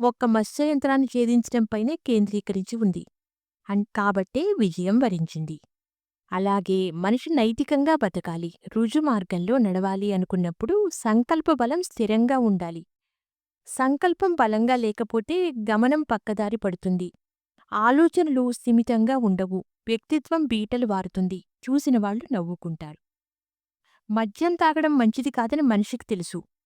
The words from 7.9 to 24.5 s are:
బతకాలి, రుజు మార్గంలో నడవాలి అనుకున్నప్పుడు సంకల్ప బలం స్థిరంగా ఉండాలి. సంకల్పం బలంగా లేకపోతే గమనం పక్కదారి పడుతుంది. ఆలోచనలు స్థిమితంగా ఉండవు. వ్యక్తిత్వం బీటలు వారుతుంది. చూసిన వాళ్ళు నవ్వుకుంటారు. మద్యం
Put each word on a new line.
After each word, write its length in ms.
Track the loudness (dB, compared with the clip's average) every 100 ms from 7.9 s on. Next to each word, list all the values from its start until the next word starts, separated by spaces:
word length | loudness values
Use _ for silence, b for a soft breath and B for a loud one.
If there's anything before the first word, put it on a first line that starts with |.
| 2
బతకాలి, 580 | 0 -4 -6 -8 -8 -12 -6 -2
రుజు 220 | 0 0
మార్గంలో 580 | 2 0 -2 -4 0 2
నడవాలి 560 | 2 0 -2 -2 -2
అనుకున్నప్పుడు 760 | -2 0 0 -2 -4 -2 0 0
సంకల్ప 580 | -2 0 2 2 0 2
బలం 300 | 0 0 -2
స్థిరంగా 540 | -4 -4 0 2 2 2
ఉండాలి. 480 | 2 0 -2 -10 -16 _ _ _ _ _ _ _ -10
సంకల్పం 640 | -2 0 2 0 0 0
బలంగా 420 | 2 2 2 2 2
లేకపోతే 760 | 0 -4 -4 -4 -2 -2 -2
గమనం 500 | -2 0 2 2 2
పక్కదారి 560 | 0 -4 -4 -4 -4 -2
పడుతుంది. 540 | -4 -4 -2 -2 -4 -12 _ _ _ _ _
ఆలోచనలు 800 | 0 4 6 4 4 2 2 0
స్థిమితంగా 640 | -2 2 2 4 2 2 2
ఉండవు. 480 | 0 0 -2 -4 -8 _ -6
వ్యక్తిత్వం 580 | -6 -2 -2 0 -2 0
బీటలు 400 | -2 -2 -2 -2
వారుతుంది. 580 | -2 -4 -2 -4 -4 -12 _
చూసిన 360 | -2 0 2 2
వాళ్ళు 360 | 2 -4 -4
నవ్వుకుంటారు. 640 | -4 -4 -8 -10 -10 -12 -18 _ _ _ _ _ _ _ _ _ _ -4
మద్యం 420 | -2 -2 -2 -2